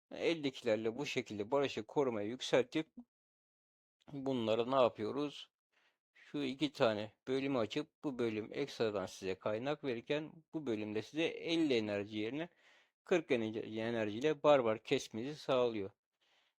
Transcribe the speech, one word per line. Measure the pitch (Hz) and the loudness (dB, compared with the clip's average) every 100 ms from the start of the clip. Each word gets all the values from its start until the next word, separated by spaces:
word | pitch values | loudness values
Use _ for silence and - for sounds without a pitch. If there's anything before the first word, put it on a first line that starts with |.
| - | -14
Eldekilerle | 78 123 170 139 - 117 110 113 120 | -4 -2 0 -2 -2 0 0 0 -4
bu | 143 | -4
şekilde | 131 - 104 104 | -4 -4 -6 0
barışı | 139 135 - | 0 0 -2
korumayı | 104 151 131 113 104 | -4 0 0 0 -4
yükseltip | 131 - 139 120 156 156 - - _ _ _ _ _ _ _ _ _ - | -6 0 2 2 -2 -4 -10 -20 _ _ _ _ _ _ _ _ _ -14
bunlara | 143 135 131 110 113 | -6 -2 2 4 2
ne | 120 | 4
yapıyoruz? | 135 117 - 107 127 147 - - _ _ _ _ _ _ | 6 6 4 -4 -2 -4 -6 -16 _ _ _ _ _ _
Şu | - - 151 | -20 -10 -4
iki | 135 135 151 | -4 -2 -2
tane | - 120 104 107 - - | 2 2 2 -4 -8 -4
bölümü | 135 135 135 | -2 0 0
açıp | 107 147 151 _ | 0 -2 -6 _
bu | 151 123 | -6 0
bölüm | 117 107 - | 0 0 -4
ekstradan | - 139 - 113 101 95 | -4 -4 0 0 0 -4
size | - 95 | -4 -6
kaynak | 92 107 110 135 151 | -4 -2 -2 -2 -4
verirken | 139 117 - 147 151 165 - | -4 -4 -2 -4 -4 -12 -10
bu | 160 135 | -6 -2
bölümde | 107 107 107 | -2 -2 -4
size | 110 147 | -4 -2
elli | 165 - 156 165 156 | -2 -2 -2 0 4
enerji | 120 107 101 104 107 | 2 2 -2 -2 -4
yerine | 107 143 170 _ - - _ _ | -4 -4 -8 _ -20 -20 _ _
kırk | - 180 - | 0 0 2
enerji, | 123 110 110 | 0 0 -4
enerjiyle | - 110 113 117 107 107 151 147 | -6 -4 -2 0 -2 0 0 4
barbar | 151 143 117 110 | 6 6 6 0
kesmenizi | - 135 - 110 131 151 | 0 0 0 -6 -6 -6
sağlıyor. | - 131 123 110 95 - _ _ _ _ _ | 0 2 2 0 -6 -10 _ _ _ _ _